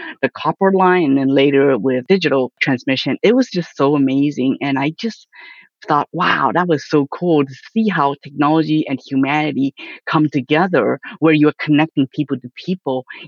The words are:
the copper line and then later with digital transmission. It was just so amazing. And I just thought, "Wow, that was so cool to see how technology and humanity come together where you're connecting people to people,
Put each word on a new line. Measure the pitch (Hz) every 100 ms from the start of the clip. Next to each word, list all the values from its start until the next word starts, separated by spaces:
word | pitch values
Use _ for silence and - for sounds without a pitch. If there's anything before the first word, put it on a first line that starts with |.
| 339 -
the | 131
copper | - 151 - 196
line | 190 185 180
and | 151 135
then | 135
later | 139 143 139 143 127
with | 131 127 123
digital | 196 160 135 127 -
transmission. | - 127 - 131 143 127
It | 190 247
was | 247
just | 180 165 -
so | 139 147
amazing. | 135 135 147 139 131 -
And | 139 135
I | 143 165
just | 226 - _ - - - _ _ -
thought, | 147 -
"Wow, | 165 - - 139 147
that | 180
was | 147 -
so | 151 139
cool | - 180 156 139
to | 131 -
see | 226 220
how | 170 143 139
technology | 143 143 147 160 156 156 -
and | 135 -
humanity | 135 135 151 151 135 135 - - - -
come | 160 151
together | 147 123 151 190 165 110 127 - -
where | 160 156
you're | 147 -
connecting | - 147 160 - 131
people | - 147 127
to | 123 -
people, | - 185 - 131 - -